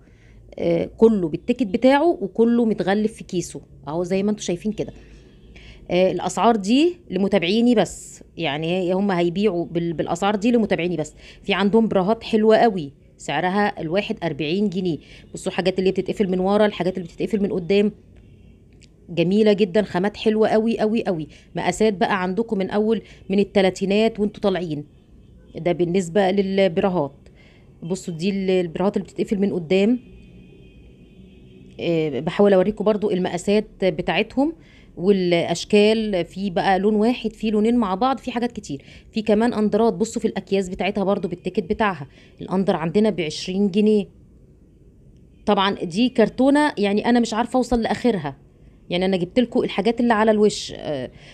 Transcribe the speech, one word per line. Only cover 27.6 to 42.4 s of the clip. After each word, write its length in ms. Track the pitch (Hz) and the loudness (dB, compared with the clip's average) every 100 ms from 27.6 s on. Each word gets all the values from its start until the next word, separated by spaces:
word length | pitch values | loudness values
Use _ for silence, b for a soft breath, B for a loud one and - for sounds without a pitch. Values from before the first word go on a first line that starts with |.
| b - | b -16
بصوا 300 | 165 185 - | -8 -8 -6
دي 160 | 160 185 | -4 -2
ال-، 200 | 196 185 185 180 | -2 0 0 0
البراهات 320 | 156 190 208 | -2 -2 -2
اللي 100 | - | -6
بتتقفل 320 | - 202 202 | -6 -4 0
من 140 | 202 | 0
قدام، 460 | 180 151 185 208 247 - - - - - - - - - - - - - - - - - - | -2 0 2 2 0 -4 -20 -20 -20 -20 -20 -20 -20 -20 -20 -20 -20 -20 -20 -20 -20 -20 -8
آه، 400 | 151 165 156 123 | -4 -2 -2 -4
بحاول 340 | 160 - 202 | -6 2 4
اوريكم 300 | 190 185 - 202 | 4 2 0 0
برضو 260 | 208 202 | 0 0
المقاسات 560 | 180 185 175 - 208 214 - | -2 -2 -4 0 0 -2 -2
بتاعتهم 720 | 190 160 180 170 214 247 294 330 B B B - | -2 -2 -2 -2 -2 0 -2 -2 B B B -4
والاشكال، 1300 | 180 196 175 170 131 165 - 208 208 226 214 185 170 | 0 2 2 0 0 -4 0 4 4 2 0 -2 -4
في 240 | 185 196 | -6 -4
بقى 300 | 180 170 190 | -2 0 2
لون 160 | 202 214 | 2 2
واحد، 380 | 220 247 220 | 2 0 -4
في 160 | - 220 | -4 -2
لونين 280 | 208 220 240 | 0 2 2
مع 180 | 202 185 | 0 0
بعض، 220 | 254 254 | 0 -2
في 140 | - | -4
حاجات 200 | 247 240 | -4 -4
كتير، 300 | 220 - 139 B B B | -6 -12 -12 B B B
في 100 | 220 | -6
كمان 320 | 214 208 233 | 0 2 2
اندرات. 400 | 214 214 202 233 | 0 0 2 2
بصوا 280 | 175 220 214 | 0 -4 -2
في 60 | 226 | -4
الاكياس 420 | 196 - 190 180 | -4 -4 -4 -2
بتاعتها 340 | 190 190 208 | -4 -4 -2
برضو 240 | 190 202 180 | -2 -2 -2
بالتيكت 360 | 170 185 180 | -8 -6 -6
بتاعها، 440 | 170 208 214 160 139 b b b | -4 -2 -2 -2 -12 b b b